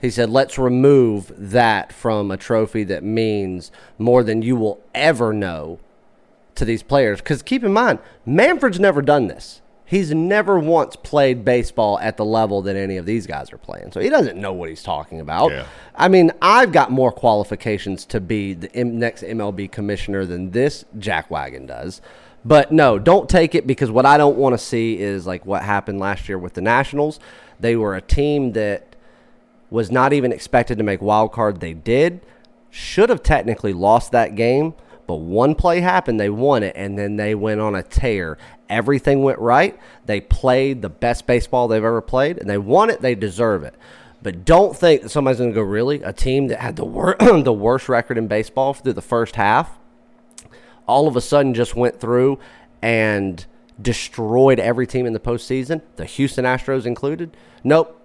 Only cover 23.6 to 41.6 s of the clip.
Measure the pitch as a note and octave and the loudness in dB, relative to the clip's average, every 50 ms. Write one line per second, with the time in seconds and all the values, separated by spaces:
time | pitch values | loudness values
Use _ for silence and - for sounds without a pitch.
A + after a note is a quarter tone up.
23.6 | - B2+ C3+ - C#3+ A#2+ A2 B2 B2+ C#3 C#3+ D3 D3 C#3+ C3+ A2+ C#3 C3+ B2 A2+ | 0 0 -2 -2 -2 0 2 4 6 6 8 8 6 4 4 4 2 2 2 0
24.6 | - - - A#2 A2+ A2+ A2+ F2 G2 G2+ G2+ G2 E2+ F2+ F#2 F2+ - F#2 G2 F#2 | -4 -4 -4 -2 -2 -2 -2 -2 -4 -4 -4 -6 -6 -8 -8 -8 -6 -6 -6 -4
25.6 | D#2+ G2+ G#2 G2+ F#2+ - G2+ G2 G2 G2 G2+ F#2+ - - G2+ F#2+ F2 F2 - - | -2 -2 -4 -4 -4 -4 -8 -6 -4 -4 -6 -6 -8 -8 -8 -8 -8 -10 -10 -4
26.6 | F2+ G#2+ A#2 B2+ C3+ - - C#3+ D3 D3+ D3+ - - - - - - - _ _ | -2 2 2 2 0 0 -2 -2 -2 -2 -4 -8 -18 -20 -20 -20 -20 -20 _ _
27.6 | - A#2 A#2 A#2 A2 G#2 F#2+ F#2+ - _ - - C#3+ D3 D3 D3 C#3 B2+ G#2 A2 | -2 -2 0 0 0 -2 -4 -6 -2 _ 0 2 2 2 0 0 0 -2 -2 -2
28.6 | G#2+ G#2 G2+ F#2 - _ _ - _ - _ _ _ _ _ _ _ _ _ _ | -2 -2 -4 -6 -8 _ _ -20 _ -20 _ _ _ _ _ _ _ _ _ _
29.6 | _ _ - A2+ A2+ F#2 A#2 B2+ C3 C#3 C#3+ D3 B2+ B2 G#2+ - - - - B2 | _ _ -4 -4 -4 0 2 2 2 4 2 2 0 0 -4 -4 -10 -2 0 0
30.6 | A#2 - B2 G#2+ A2 G#2 G2 F#2 G2 G2+ G#2 G#2+ A2 A2 - A#2 A2+ G#2+ G2 F2 | 0 0 -2 -2 -2 -2 -2 -2 0 2 2 2 2 0 0 -2 -2 -2 -2 -4
31.6 | E2+ E2+ E2 E2 D#2 - A#2 C3 D#3 F3+ F3 F3+ - _ _ _ _ _ _ _ | -8 -12 -12 -10 -4 0 2 2 2 2 0 -6 -18 _ _ _ _ _ _ _
32.6 | _ _ _ - - - - - G3+ A#3 B3 E3+ - - - C3+ - A2 A2+ - | _ _ _ -16 -14 -8 0 2 2 4 2 0 2 2 2 2 2 -2 -4 -4
33.6 | - G#2 G2 F2 F#2 G2+ A2 B2 - - - A#2+ A2+ E2+ G2 G#2 A2+ A#2 B2+ C#3 | -4 -6 -4 0 2 4 4 4 2 2 0 0 0 0 -2 -2 0 2 2 2
34.6 | D3+ D#3+ D#3 - - _ - - _ - E2+ D#2 D#2+ E2 F2+ G#2 B2 C#3+ D#3 - | 0 -2 -4 -10 -20 _ -20 -20 _ -10 -8 -8 -6 -4 0 2 2 2 2 2
35.6 | - F3+ E3+ F3 F3 F3+ F#3 F#3 - - A#2 G#2+ G2+ G2+ G#2 G#2+ B2+ C#3+ C#3 A#2+ | 2 0 2 2 0 2 0 0 0 0 -2 -2 -2 -2 -2 0 0 2 2 2
36.6 | G#2 F#2+ - - F#2+ G2+ G2+ G2+ G2+ G2+ G#2 G#2 G#2 G#2+ G#2+ G#2 G2+ A2 G#2+ G#2 | 0 -2 -6 -8 -10 -8 -6 -6 -6 -6 -4 -4 -4 -4 -2 -2 -2 -2 -2 -2
37.6 | G#2+ G#2+ G2+ F#2+ F2+ - - - - B2+ A2 G2 F2+ D#2+ D2+ - - - - - | -2 -2 -4 -4 -6 -2 -2 0 0 0 -2 -2 -4 -6 -10 -12 -16 -20 -20 -20
38.6 | _ _ G2 A2+ A2+ A2+ C#3+ C3+ - D3 C#3 C#3 C3+ C3+ C3 - A2 A#2 A#2+ C3+ | _ _ -4 -4 0 0 0 0 2 0 2 2 2 0 0 0 0 2 4 4
39.6 | F3 G3+ - - - - - - _ - G#2 G2+ G2 _ - - - C3 B2+ B2+ | 2 2 -2 -10 -20 -20 -20 -20 _ -4 -4 -4 0 _ -2 0 2 2 2 2
40.6 | C3+ C#3 C#3 B2 G#2 G2 D#2+ _ - A#2+ A#2 - - - B2 B2 A2+ - - B2+ | 2 0 -2 -6 -8 -12 -10 _ -4 -2 -2 -4 -2 0 0 0 0 0 -2 0